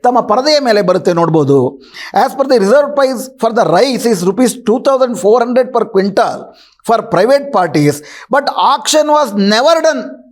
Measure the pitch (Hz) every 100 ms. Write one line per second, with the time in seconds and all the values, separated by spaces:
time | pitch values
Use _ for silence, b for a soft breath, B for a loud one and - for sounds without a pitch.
0 | 247 247 214 214 285 294 262 208 185 180
1 | - 170 165 160 139 139 127 - B B
2 | B 185 254 277 269 247 190 269 285 -
3 | 269 247 269 - 226 226 175 170 269 240
4 | 233 202 180 190 254 - - 240 285 269
5 | 254 220 196 240 240 247 254 240 214 190
6 | 196 214 196 127 - b b b - 226
7 | - 170 220 277 277 202 175 151 147 143
8 | B B B 269 269 - 220 277 285 302
9 | 302 302 277 202 196 214 285 330 320 277
10 | - - _